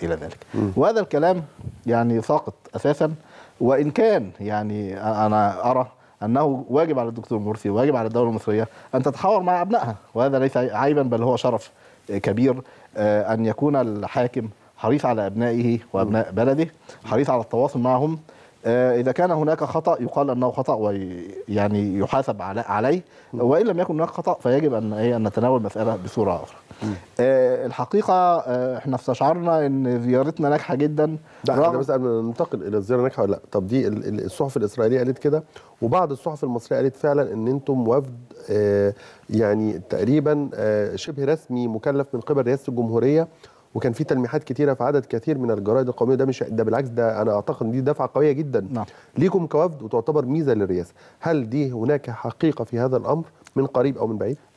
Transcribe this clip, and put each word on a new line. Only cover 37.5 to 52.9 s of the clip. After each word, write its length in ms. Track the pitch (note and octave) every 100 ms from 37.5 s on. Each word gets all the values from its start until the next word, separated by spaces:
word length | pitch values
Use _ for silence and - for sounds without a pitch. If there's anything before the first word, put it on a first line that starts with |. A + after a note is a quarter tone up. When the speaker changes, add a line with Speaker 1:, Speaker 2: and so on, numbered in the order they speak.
| C#3 C#3 C3 A#2
Speaker 2:
وفد، 260 | C3+ C3 A#2+ B2 - -
آه، 440 | G#2 G#2 G2+ G2+ G2+ - - -
يعني 500 | G#2+ G#2 G#2+ G#2+ - -
تقريبًا، 600 | - G#2 D3+ D3 D3 C#3+
آه، 420 | - G#2+ G#2+ G2+ F#2+
شبه 280 | - C#3
رسمي 440 | C#3 D#3 - B2 A#2+
مكلف 380 | A2 D3 C#3 C#3
من 60 | A#2+
قبل 260 | - C#3 A#2+
رئاسة 240 | C3+ -
الجمهورية، 580 | A#2+ A#2 A2+ B2 D3+ E3 - - - _
وكان 180 | A2+ B2
في 120 | A2+
تلميحات 400 | - C3+ A#2+ D3+
كتيرة 300 | - B2+ D3
في 100 | B2+
عدد 200 | B2 C#3+
كثير 340 | C3 A#2 D#3+ C#3
من 120 | A#2+
الجرائد 380 | G#2 G2+ B2 B2+
القومية، 260 | - A#2+
ده 100 | C3
مش، 180 | C3+ B2 -
ده 160 | A2
بالعكس، 240 | A2 A#2 C3+
ده 340 | A#2 A2+ G#2
أنا 120 | A2
أعتقد 320 | G#2 G#2 D3 A2+
إن 60 |
دي 80 | B2+
دفعة 300 | C3 D3 C3
قوية 180 | C3+ D3+
جدًا 340 | C#3 D3+ A#2 F#2+
Speaker 1:
نعم. 120 | B2 G#2+ - - -
Speaker 2:
ليكم 280 | F3+ F#3 D#3+
كوفد 360 | D3+ F3 D3
وتعتبر 420 | A2 A#2+ A2 D3+
ميزة 300 | B2+ D#3 C#3+
للرئاسة. 380 | A2 F#2+ F2+ E2+ _ - -
هل 300 | E3 D#3+ A2+
دي 220 | C#3 C3+
هناك 380 | A#2+ A#2+ C#3+ B2+
حقيقة 540 | A2+ A#2 - D3+ C#3
في 140 | A2+ A#2
هذا 180 | B2+